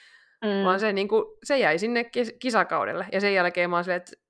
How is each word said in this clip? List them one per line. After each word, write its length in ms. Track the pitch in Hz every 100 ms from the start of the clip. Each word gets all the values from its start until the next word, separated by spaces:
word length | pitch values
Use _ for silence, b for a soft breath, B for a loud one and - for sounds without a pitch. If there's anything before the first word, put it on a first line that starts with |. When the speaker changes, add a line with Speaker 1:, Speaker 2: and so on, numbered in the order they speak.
| b b b b
Speaker 1:
Mm. 220 | 214 196 190
Speaker 2:
Vaan 140 | 196
se, 140 | 214
niinku, 440 | 196 202 214 - -
se 140 | - 277
jäi 200 | 170 160
sinne 240 | 214 240
kis-, 340 | 240 240 226 -
kisakaudelle. 680 | 254 220 175 156 101 165 196
Ja 100 | -
sen 120 | 202
jälkeen 360 | 190 175 175 175
mä 60 | 175
oon 80 |
silleen, 140 | 180 180
että 140 | 180 -